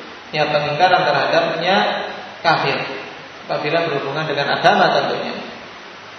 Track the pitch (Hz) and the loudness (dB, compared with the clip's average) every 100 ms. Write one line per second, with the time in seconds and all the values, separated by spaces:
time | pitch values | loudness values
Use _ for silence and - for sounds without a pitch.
0 | - - - 151 147 151 147 147 185 170 | -14 -16 -6 -2 2 2 2 2 4 4
1 | 147 139 131 156 165 165 175 202 208 - | 4 2 2 2 2 0 2 2 2 -2
2 | - - - - 170 151 143 131 - - | -6 -10 -14 -2 2 2 2 -2 -4 -8
3 | - - - - - 151 147 165 139 143 | -10 -14 -16 -14 -6 -4 0 0 0 -2
4 | 135 147 156 139 139 139 170 202 165 - | -2 -4 -2 -2 0 4 6 6 6 4
5 | - - - - - - - - - - | 2 -2 -4 -6 -10 -14 -16 -16 -16 -18
6 | - | -18